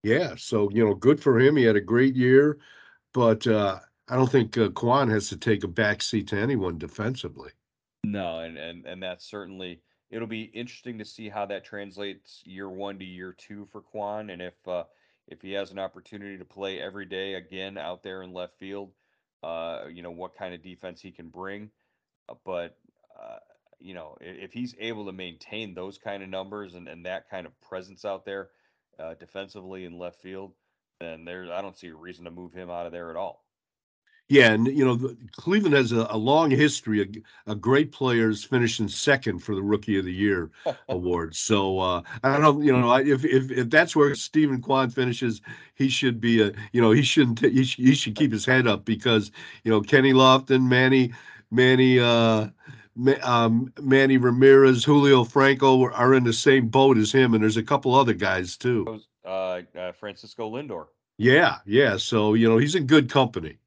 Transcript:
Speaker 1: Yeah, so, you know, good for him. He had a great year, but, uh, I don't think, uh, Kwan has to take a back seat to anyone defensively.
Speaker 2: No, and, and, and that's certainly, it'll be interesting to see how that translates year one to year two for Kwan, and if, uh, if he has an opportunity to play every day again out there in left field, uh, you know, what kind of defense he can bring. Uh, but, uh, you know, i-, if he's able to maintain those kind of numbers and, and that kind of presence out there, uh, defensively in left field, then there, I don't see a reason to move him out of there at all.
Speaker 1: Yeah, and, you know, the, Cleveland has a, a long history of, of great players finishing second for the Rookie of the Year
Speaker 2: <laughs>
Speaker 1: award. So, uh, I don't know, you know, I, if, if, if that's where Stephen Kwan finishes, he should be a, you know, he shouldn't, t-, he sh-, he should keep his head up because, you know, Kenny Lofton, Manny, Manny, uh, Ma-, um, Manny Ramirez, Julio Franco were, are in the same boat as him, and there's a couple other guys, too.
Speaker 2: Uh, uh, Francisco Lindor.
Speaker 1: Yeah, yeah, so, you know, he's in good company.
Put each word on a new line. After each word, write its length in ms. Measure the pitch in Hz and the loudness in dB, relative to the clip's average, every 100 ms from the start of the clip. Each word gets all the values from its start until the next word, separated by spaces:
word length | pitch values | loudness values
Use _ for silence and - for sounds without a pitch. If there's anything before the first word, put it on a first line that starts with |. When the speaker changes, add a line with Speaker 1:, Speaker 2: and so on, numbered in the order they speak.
Speaker 1:
Yeah, 320 | 107 131 165 - | 0 -2 -2 -10
so, 320 | - 113 101 | -6 -2 -2
you 160 | 104 110 | 0 0
know, 80 | |
good 280 | 92 120 147 | 2 0 2
for 160 | 143 120 | 2 4
him. 180 | 131 147 | 4 4
He 60 | |
had 120 | 117 104 | 2 2
a 60 | |
great 340 | 98 117 135 127 | 0 0 2 2
year, 440 | 123 131 147 147 _ _ _ _ _ | 4 6 4 -2 _ _ _ _ _
but, 320 | 123 117 110 123 | 0 2 2 0
uh, 340 | 107 101 95 _ _ _ | 0 -2 -6 _ _ _
I 80 | 127 | -2
don't 160 | 131 | 0
think, 260 | 135 104 120 | 0 0 -2
uh, 120 | 104 | -2
Kwan 400 | - 117 131 127 | -2 -2 0 0
has 200 | 107 101 | -2 -6
to 80 | 95 | -8
take 260 | - 104 | -4 -4
a 40 | 101 | -4
back 340 | 87 107 104 | -4 -2 -4
seat 260 | - 110 101 | -6 -6 -6
to 120 | 101 | -6
anyone 380 | 117 131 92 82 | -4 -4 -6 -8
defensively. 720 | 80 - 107 127 85 - - _ _ _ _ _ | -14 -10 -10 -8 -14 -18 -20 _ _ _ _ _
Speaker 2:
No, 360 | 107 104 90 82 | -10 -8 -10 -10
and, 160 | 82 80 | -14 -14
and, 300 | 80 85 80 | -16 -16 -18
and 160 | 92 | -14
that's 240 | 92 90 - | -14 -14 -18
certainly, 560 | 104 92 95 92 85 _ _ _ | -18 -18 -16 -16 -18 _ _ _
it'll 160 | 110 113 | -14 -12
be 160 | 110 | -12
interesting 560 | 110 107 123 - 123 113 | -14 -16 -18 -18 -18 -16
to 60 | 107 | -18
see 220 | - 107 | -18 -16
how 200 | 104 101 | -12 -10
that 180 | 98 - | -10 -12
translates 800 | 104 101 95 101 98 _ - - | -18 -16 -14 -14 -14 _ -20 -20
year 240 | 92 98 | -18 -16
one 300 | 92 101 98 | -12 -12 -14
to 60 | 92 | -18
year 280 | 90 92 | -18 -18
two 340 | 90 _ 104 101 | -20 _ -20 -20
for 100 | 107 | -20
Kwan, 480 | 92 107 101 107 107 | _ -12 -10 -12 -14
and 140 | 90 | -16
if, 100 | 90 _ - | -16 _ -12
uh, 160 | 90 80 _ _ _ _ | -12 -12 _ _ _ _
if 140 | - | -20
he 120 | 95 | -12
has 180 | 98 95 | -10 -10
an 80 | 98 | -10
opportunity 580 | 95 - _ 104 101 95 | -12 -14 _ -20 -18 -18
to 80 | 90 | -20
play 340 | 101 98 92 | -12 -12 -10
every 260 | 87 98 92 | -12 -14 -14
day 280 | 95 98 | -10 -10
again 460 | 95 87 92 95 98 | -12 -14 -14 -14 -12
out 240 | 78 90 | -14 -14
there 180 | 101 95 | -14 -16
in 100 | 92 | -16
left 280 | 92 90 _ | -14 -16 _
field, 320 | 95 101 98 _ _ _ _ _ | -16 -14 -16 _ _ _ _ _
uh, 440 | - 82 82 71 73 | -14 -10 -10 -12 -16
you 120 | 85 | -18
know, 80 | 87 | -18
what 260 | 85 90 _ | -16 -16 _
kind 160 | 95 | -16
of 80 | 87 | -16
defense 400 | 90 90 92 80 | -20 -20 -20 -18
he 80 | 95 | -20
can 200 | 85 82 | -20 -20
bring. 420 | 80 95 101 107 _ _ _ _ _ - | -16 -16 -16 -18 _ _ _ _ _ -20
Uh, 60 | - - | -20 -12
but, 320 | 90 85 _ _ _ _ _ | -12 -12 _ _ _ _ _
uh, 180 | 55 55 _ _ _ _ | -20 -20 _ _ _ _
you 160 | 90 90 | -20 -20
know, 200 | 78 - | -20 -20
i-, 40 | 85 | -20
if 280 | 90 98 | -20 -18
he's 220 | 117 123 123 | -14 -14 -12
able 240 | 113 110 101 | -14 -12 -14
to 40 | |
maintain 640 | 92 90 80 - 107 110 | -16 -18 -18 -18 -16 -16
those 240 | 90 95 98 | -16 -16 -16
kind 240 | 110 101 | -16 -14
of 80 | 95 | -14
numbers 460 | 95 95 104 98 87 | -14 -14 -16 -18 -20
and, 120 | 82 | -20
and 160 | 82 87 | -18 -14
that 200 | 92 _ | -14 _
kind 200 | 98 80 | -18 -18
of 120 | _ | _
presence 460 | _ 92 92 95 104 | _ -16 -16 -16 -12
out 180 | 95 | -12
there, 260 | - 98 98 _ _ _ _ _ | -12 -14 -14 _ _ _ _ _
uh, 160 | 80 82 | -18 -18
defensively 680 | 87 95 98 104 92 95 90 | -18 -16 -16 -18 -18 -16 -18
in 120 | 87 | -14
left 240 | 87 _ | -16 _
field, 320 | 92 95 98 _ _ _ _ _ | -18 -16 -18 _ _ _ _ _
then 240 | 85 80 82 | -16 -16 -16
there, 260 | 90 90 | -16 -12
I 100 | 90 | -12
don't 140 | 98 92 | -12 -16
see 100 | 90 | -20
a 80 | 78 | -20
reason 280 | 87 90 85 | -20 -20 -20
to 60 | |
move 220 | 85 87 | -18 -18
him 160 | 90 90 | -18 -14
out 160 | 87 85 | -12 -12
of 60 | |
there 180 | 85 85 | -12 -12
at 60 | 82 | -10
all. 260 | 95 - _ _ _ _ _ _ _ _ _ | -12 -14 _ _ _ _ _ _ _ _ _
Speaker 1:
Yeah, 260 | 139 120 | 6 6
and, 120 | 107 117 | 4 0
you 180 | 139 | 2
know, 120 | 131 120 | 0 0
the, 200 | 127 - 110 | -6 -10 -20
Cleveland 420 | - - 202 196 143 | -12 -2 0 2 2
has 160 | 120 | 2
a, 160 | 120 113 | -2 -2
a 80 | 110 | -4
long 320 | 113 151 160 | 2 2 2
history 500 | 131 151 147 - 107 | 2 2 0 -4 -2
of, 100 | 98 107 - - - | -4 -8 -20 -20 -12
of 160 | 104 | -6
great 300 | 113 135 151 | 0 0 0
players 520 | - 131 120 113 107 | -4 -2 0 0 -2
finishing 440 | - 127 120 117 104 | -2 0 0 -2 -6
second 500 | - - 135 120 90 | -4 0 0 -2 -8
for 160 | - | -8
the 80 | 98 | -8
Rookie 380 | 101 104 107 98 | -2 -4 -2 -4
of 60 | 90 | -4
the 80 | |
Year 360 | 92 104 95 78 _ - | -2 -2 -2 -4 _ -10
Speaker 2:
<laughs> 240 | - - | -10 -10
Speaker 1:
award. 460 | 92 90 87 82 80 | -6 -4 -4 -6 -10
So, 420 | - 104 95 92 | -2 0 0 -4
uh, 240 | 92 90 - 113 | -4 -4 -8 -4
I 80 | 135 | -2
don't 100 | 143 | 2
know, 180 | 151 143 | 2 4
you 160 | 147 127 | 2 2
know, 140 | 120 | 4
I, 120 | 127 | 2
if, 220 | 139 135 | 4 0
if, 280 | 139 131 131 | 2 0 0
if 180 | 127 117 | -4 2
that's 260 | 156 170 156 | 2 2 2
where 200 | 143 139 | 2 2
Stephen 480 | - 156 151 131 | -4 0 0 -2
Kwan 260 | 127 135 131 | 0 0 0
finishes, 520 | 127 127 120 123 113 - - - _ | -2 -4 -2 -4 -6 -12 -20 -20 _
he 140 | 135 | -2
should 300 | 131 131 117 | 0 -2 -2
be 220 | 117 113 | 2 4
a, 100 | 104 104 107 | 2 -2 -4
you 100 | 120 | 2
know, 80 | 113 | 4
he 140 | 113 | 4
shouldn't, 340 | 131 - 127 117 | 4 2 2 2
t-, 140 | 139 | 2
he 140 | 135 131 | 2 0
sh-, 100 | - | 2
he 180 | 127 | 4
should 220 | 139 - 107 | 4 -2 -2
keep 160 | 143 | -2
his 140 | 110 101 | -2 2
head 200 | 131 123 | 2 2
up 180 | 101 | 0
because, 460 | - 107 123 110 101 - - - | -2 -2 2 0 0 -12 -20 -8
you 60 | 113 | 0
know, 100 | 110 | 0
Kenny 340 | 104 143 135 | 4 4 6
Lofton, 540 | 131 131 131 131 131 127 | 6 6 6 4 0 4
Manny, 460 | 127 131 135 123 120 - - _ | 4 4 4 2 -2 -20 -20 _
Manny, 480 | 117 127 131 131 127 | 4 4 6 6 6
uh, 480 | 120 117 113 110 107 _ - - _ - | 4 4 4 2 -2 _ -20 -20 _ -2
Ma-, 240 | 127 139 | 0 2
um, 500 | 127 120 117 117 131 - | 0 2 2 0 -2 -8
Manny 380 | 143 135 135 131 | 2 4 6 4
Ramirez, 680 | 123 123 135 135 135 127 | 2 6 8 10 8 4
Julio 400 | 151 147 143 131 | 4 4 6 4
Franco 540 | 117 143 135 131 135 131 | 4 4 4 4 4 4
were, 160 | 123 | 2
are 220 | - 123 131 | 2 4 4
in 80 | |
the 100 | 123 | 2
same 340 | 117 143 135 113 | 0 4 4 4
boat 300 | 135 135 117 | 4 4 4
as 140 | 107 | 2
him, 240 | 135 127 110 | 2 4 4
and 80 | |
there's 140 | 110 113 | 2 0
a 60 | |
couple 300 | 107 143 131 | -2 -4 2
other 200 | 127 123 | 2 2
guys, 440 | 92 95 92 92 - | 0 -2 -4 -6 -6
too. 440 | 127 120 95 110 _ _ | -4 -2 -4 -10 _ _
Speaker 2:
Uh, 380 | 92 95 92 90 85 85 | -10 -8 -6 -8 -12 -14
uh, 140 | 90 | -14
Francisco 580 | - 104 98 107 - 110 | -12 -16 -16 -20 -12 -10
Lindor. 380 | 117 147 90 76 _ _ - | -10 -10 -14 -14 _ _ 0
Speaker 1:
Yeah, 380 | 113 143 165 - - | 4 6 4 -2 0
yeah, 300 | 113 135 98 | 2 2 0
so, 360 | - 117 107 | -2 0 2
you 160 | 110 113 | 4 4
know, 80 | 113 | 4
he's 160 | 143 | 2
in 140 | 180 135 | -2 4
good 200 | 156 123 | 2 4
company. 520 | 139 127 92 78 - | 2 0 -2 -12 -16